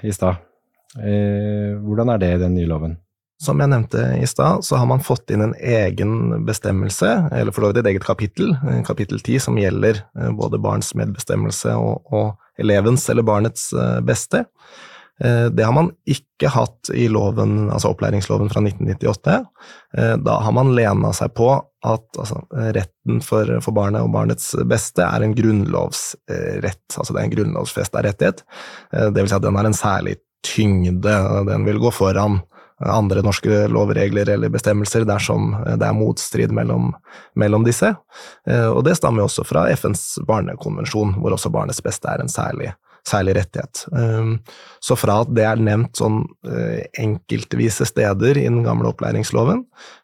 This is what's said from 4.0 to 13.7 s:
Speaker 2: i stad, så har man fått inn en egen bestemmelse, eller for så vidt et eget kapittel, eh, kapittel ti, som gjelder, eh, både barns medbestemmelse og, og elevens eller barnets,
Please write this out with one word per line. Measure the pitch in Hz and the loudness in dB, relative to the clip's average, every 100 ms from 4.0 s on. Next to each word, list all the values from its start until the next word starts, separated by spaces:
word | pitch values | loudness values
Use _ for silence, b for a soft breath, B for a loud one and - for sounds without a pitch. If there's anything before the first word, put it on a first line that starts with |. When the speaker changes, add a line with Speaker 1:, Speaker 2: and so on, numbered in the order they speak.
| 127 123 | 0 0
Speaker 2:
i | 123 | 0
stad, | - 147 190 | 2 2 2
så | 175 131 | 0 0
har | |
man | 123 131 | 2 2
fått | - 127 - | 0 -4 0
inn | 101 | 0
en | 110 | 0
egen | - 120 113 92 92 101 113 113 110 | -2 0 2 2 0 -2 0 -2 -2
bestemmelse, | 107 107 98 95 101 - 202 226 151 | -4 -4 -2 0 -2 0 0 2 0
eller | 123 107 | 0 -2
for | - | 0
så | 104 | 2
vidt | 113 | 2
et | 104 | 2
eget | 95 | 0
kapittel, | - 101 104 - 202 135 139 | -2 -2 -2 -2 0 0 0
eh, | 123 | -2
kapittel | 110 104 104 104 | -2 -4 -4 -4
ti, | 113 131 | -2 -2
som | 127 113 | 0 0
gjelder, | 95 98 107 104 - - | 0 2 2 0 -6 -6
eh, | 117 107 | -4 -2
både | 107 107 | -2 -2
barns | 104 107 - | -2 -2 -4
medbestemmelse | - - 98 - 52 53 - - 113 | -4 -4 -6 -4 -2 -2 -4 -2 -2
og, | 110 110 - | -2 -4 -4
og | 107 107 101 b - | -2 -2 -6 b -4
elevens | 107 101 107 131 - | 2 4 4 2 2
eller | 117 | 2
barnets, | 113 104 113 - - | 4 2 0 -2 -6